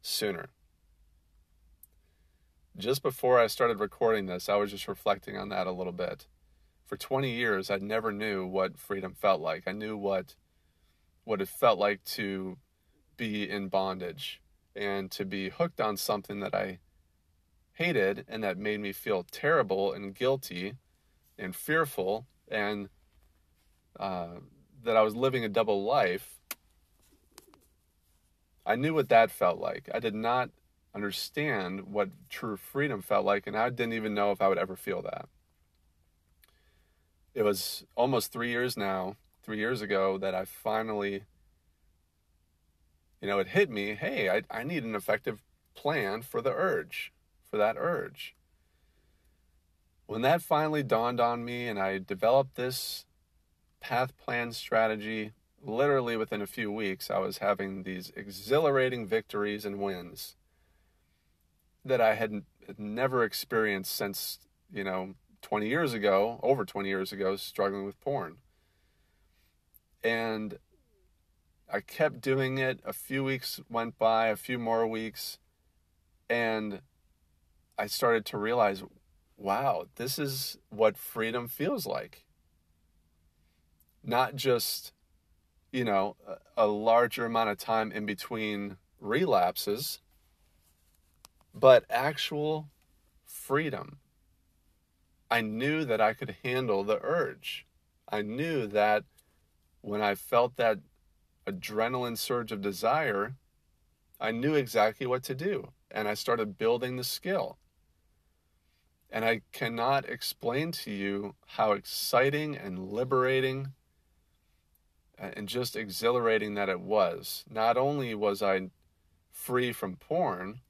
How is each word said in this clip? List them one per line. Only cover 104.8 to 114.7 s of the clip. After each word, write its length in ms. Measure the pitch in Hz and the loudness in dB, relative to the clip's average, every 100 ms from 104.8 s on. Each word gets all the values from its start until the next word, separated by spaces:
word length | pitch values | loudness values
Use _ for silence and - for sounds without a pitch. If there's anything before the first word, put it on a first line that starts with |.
| 107 107 127 | 4 2 -2
what 160 | 127 | -2
to 100 | 127 | -2
do. 380 | 131 175 180 90 _ _ | -4 -4 -4 -6 _ _
And 180 | - 104 | -4 -2
I 60 | |
started 420 | 104 - 117 107 92 | -2 0 0 0 0
building 400 | 113 120 123 127 | 2 2 0 -4
the 80 | |
skill. 540 | 127 - 185 190 - - _ _ _ _ _ _ _ _ _ _ _ _ _ _ _ | -4 -6 -2 -2 -2 -8 _ _ _ _ _ _ _ _ _ _ _ _ _ _ _
And 140 | - | -2
I 180 | 113 113 - | 2 0 -2
cannot 560 | - 120 117 120 139 - | -6 -4 0 2 2 0
explain 640 | 120 - - 117 123 160 | -8 -8 -4 -2 -2 -2
to 180 | 170 - | -4 -6
you 440 | 101 98 101 101 - _ | -4 -2 -2 -4 -10 _
how 260 | - 110 | 0 2
exciting 840 | 101 - - - 123 135 147 151 143 | 2 0 -6 2 4 4 2 -4 -6
and 340 | 98 90 95 | -8 -8 -6
liberating 800 | 104 131 131 127 131 131 131 135 - _ _ _ _ _ _ _ _ _ | -4 0 2 4 4 2 -2 -6 -12 _ _ _ _ _ _ _ _ _